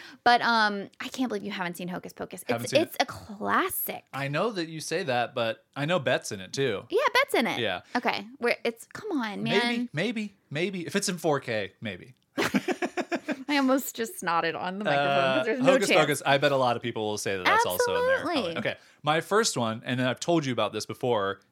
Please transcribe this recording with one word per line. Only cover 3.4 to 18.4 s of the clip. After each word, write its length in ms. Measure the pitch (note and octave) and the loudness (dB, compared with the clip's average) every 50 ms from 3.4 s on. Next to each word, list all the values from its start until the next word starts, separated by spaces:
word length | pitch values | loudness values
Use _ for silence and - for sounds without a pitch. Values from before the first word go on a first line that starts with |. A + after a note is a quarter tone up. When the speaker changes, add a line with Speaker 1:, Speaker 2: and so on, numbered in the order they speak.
| G#3 G3+ G3+ B3 F4 F#4 - - - - F#3+ - - _ - | -2 0 2 2 2 0 -2 -4 -6 -6 -8 -10 -12 _ -6
Speaker 2:
I 140 | C3+ C#3 C#3 | -4 -4 -2
know 220 | C#3+ D#3 G3+ A#3+ | 0 0 0 0
that 160 | G#3+ F3+ E3 E3 | 0 -2 -6 -6
you 100 | D#3+ D#3 | -6 -8
say 220 | C#3+ - D#3+ F3+ | -6 -4 -2 -2
that, 320 | F#3+ C#3 B2 B2 A#2 - - | 0 0 2 0 0 0 0
but 280 | B2 A#2 A2+ A2 - _ _ - | -2 0 0 -2 -4 _ _ -6
I 80 | C3+ C#3+ | -4 0
know 140 | D#3 F#3 F3 | 0 2 2
Bette's 340 | B2+ B2+ C3+ E3 - - | 2 2 0 0 0 -4
in 80 | A2 F#2+ | -8 -8
it 140 | F#2 - - | -10 -8 -4
too. 300 | C3+ C#3 B2 G2+ F2+ - - | -2 0 0 0 -2 -4 -2
Speaker 1:
Yeah, 120 | E4+ A4+ C5+ B4 | 0 2 2 4
Bette's 220 | - B4 C#5+ - - | 4 2 2 2 2
in 120 | E4+ A#3 | 0 2
it. 120 | F3+ C3 A#2 | 0 0 0
Speaker 2:
Yeah. 220 | A#2 G2 F2+ - - - - | 0 0 -2 -4 -6 -4 -4
Speaker 1:
Okay. 320 | B3 A#3+ A#3 - G#2+ G3+ A3+ C4 - | -2 -2 -2 -2 -2 -6 -10 -8 -2
Where 180 | A#3 A#3+ - - - | 0 0 0 0 -2
it's, 220 | A#3 A3+ - - _ - | -4 -4 -6 -12 _ -14
come 180 | - - G#4+ F4 C4+ | -12 -8 -4 -2 -2
on, 220 | A3+ G#3+ G3 G3 | -2 -4 -6 -4
man. 180 | G#3+ A3+ - - | -2 0 2 2
Speaker 2:
Maybe, 280 | A#3+ A#3+ A#3+ A#3+ B3 - | 2 2 0 -2 -4 -4
maybe, 440 | - D3+ F#3 A#3+ G#3+ A3+ G#3+ G3+ - _ _ - | -2 -2 -2 -2 -2 -4 -6 -8 -10 _ _ -8
maybe. 380 | C#3 D3+ F3+ G3+ F#3+ F3+ E3 | -4 -2 -2 -2 -2 -4 -6
If 100 | C#3 - | -4 -2
it's 140 | G3+ G3 - | -2 0 -2
in 80 | F3+ E3 | -2 0
four 200 | - D#3+ D3 C3+ | 2 2 2 2
K, 320 | - B2+ A2+ G#2+ G2 - - - | 0 -2 -2 -2 -2 -4 -8 -10
maybe. 320 | A2+ G#2+ F#2 - - B2+ - _ _ _ - - | -10 -8 -8 -10 -12 -18 -20 _ _ _ -4 -2
<laughs> 80 | - - - - - - F#4 - - - - E4+ - - E4+ - - - C#4+ - C4 - | -2 0 0 -2 -2 -2 -4 -4 -4 -6 -4 -4 -6 -4 -4 -6 -4 -6 -8 -6 -4 -2
Speaker 1:
I 100 | D4 C#4 | 0 2
almost 360 | C4+ C4 C4 C#4 - - - | 4 4 4 2 0 -2 -6
just 280 | - A3+ A3+ - - | -6 -6 -6 -6 -6
nodded 320 | G3 E3+ E3+ E3 E3 E3 D3+ | -2 0 0 2 2 0 -2
on 240 | - - F3+ F#3 G3 | -2 -4 -6 -4 -2
the 60 | G#3 | 0
microphone 220 | D3+ C#3+ C#3+ C#3+ C#3 C#3 | 2 2 2 2 2 4
'cause 260 | C#3 C3+ C3 C3 B2+ | 4 4 4 2 2
Speaker 2:
Uh, 40 | - | 2
Speaker 1:
there's 160 | - - B3+ | 0 0 2
no 120 | B3+ C4+ | 4 4
Speaker 2:
Hocus 160 | C4 B3+ G3 - | 6 6 4 4
Speaker 1:
chance. 120 | G#3+ E3+ | 4 4
Speaker 2:
Pocus, 220 | D3+ D3 C#3+ C3 - | 6 4 2 0 4
I 120 | D3+ C#3 C#3 | 4 4 6
bet 140 | D3 C#3+ | 6 4
a 40 | C#3 | 4
lot 200 | C3+ B2+ A#2+ A#2+ | 4 4 2 2
of 60 | A2+ | 0
people 240 | - A#2 A2+ A#2 G#2+ G#2 | -2 -4 -4 -2 -2 -2
will 100 | G#2 G#2 | -2 -2
say 180 | - A2 G2 | -2 -2 -2
that 80 | F#2+ F#2 | 0 2
that's 200 | D#4 G4+ A4+ A#4 | 2 4 4 4
also 300 | - - C#5 B4 - - | 2 2 2 2 2 2
in 120 | B4 B4 | 0 2
there. 100 | B4+ C5+ A#4+ | 2 0 0
Speaker 1:
Absolutely. 360 | - - F4 C4+ | 0 -2 -2 -2